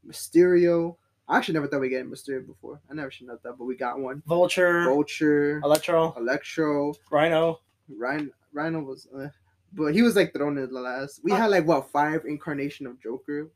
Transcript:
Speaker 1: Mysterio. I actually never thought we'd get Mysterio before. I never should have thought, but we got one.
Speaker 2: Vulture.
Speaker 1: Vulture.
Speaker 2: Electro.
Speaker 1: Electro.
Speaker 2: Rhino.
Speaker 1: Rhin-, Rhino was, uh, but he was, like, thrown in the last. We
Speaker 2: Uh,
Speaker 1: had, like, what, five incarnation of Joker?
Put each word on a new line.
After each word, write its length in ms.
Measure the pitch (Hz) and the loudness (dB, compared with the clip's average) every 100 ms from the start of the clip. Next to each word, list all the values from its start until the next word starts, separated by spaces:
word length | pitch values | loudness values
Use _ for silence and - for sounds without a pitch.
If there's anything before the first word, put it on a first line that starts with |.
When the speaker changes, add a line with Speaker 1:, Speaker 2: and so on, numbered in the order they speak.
| - | -18
Speaker 1:
Mysterio. 880 | - - 165 180 175 175 170 170 170 _ _ - | -16 0 4 6 6 4 2 -2 -8 _ _ -2
I 80 | 202 | -2
actually 180 | 247 160 | 0 -4
never 120 | 143 | -2
thought 140 | 143 | -2
we'd 80 | 131 | -2
get 160 | 127 127 | -4 -8
Mysterio 420 | 131 - 131 131 | -14 -10 -10 -10
before. 320 | - - 147 _ | -20 -18 -20 _
I 40 | |
never 180 | 151 139 | -12 -12
should 160 | - 127 | -14 -18
have 140 | 117 | -16
thought, 160 | 120 120 | -16 -12
but 80 | 123 | -10
we 100 | 123 | -6
got 240 | 123 123 | -6 -6
one. 240 | 131 139 156 | -8 -10 -2
Speaker 2:
Vulture. 600 | 170 180 185 175 170 170 | 2 4 4 4 4 4
Speaker 1:
Vulture. 760 | 139 147 - 151 147 147 151 | 2 0 0 2 4 2 0
Speaker 2:
Electro. 520 | 143 156 - 165 165 127 | 2 2 4 2 2 -2
Speaker 1:
Electro. 800 | 117 143 - - 156 147 147 147 _ | -4 -4 -4 -2 0 0 -2 -6 _
Speaker 2:
Rhino. 480 | 151 160 160 165 165 _ _ _ | 2 4 4 2 -2 _ _ _
Speaker 1:
Rhin-, 420 | 131 123 147 147 _ _ | -8 -6 -4 -8 _ _
Rhino 260 | 147 160 165 | -8 -6 -6
was, 300 | 135 131 - | -8 -12 -16
uh, 140 | 135 135 - _ _ _ | -14 -14 -16 _ _ _
but 200 | 196 151 | -4 0
he 80 | 170 | 4
was, 140 | 240 196 | 4 4
like, 160 | 170 | 2
thrown 260 | - 147 143 | 0 -4 -2
in 140 | 131 | -6
the 80 | 127 | -8
last. 400 | 127 127 139 - 165 | -8 -8 -10 -6 0
We 80 | |
Speaker 2:
Uh, 20 | 190 | 2
Speaker 1:
had, 120 | 226 | 4
like, 180 | 190 156 | 2 4
what, 240 | 147 - | 0 0
five 340 | 143 147 160 | -2 0 -2
incarnation 640 | 131 147 - 143 143 - 131 | -6 -10 -8 -6 -6 -8 -14
of 100 | 123 | -12
Joker? 480 | 110 131 139 147 156 | -12 -12 -8 -10 -10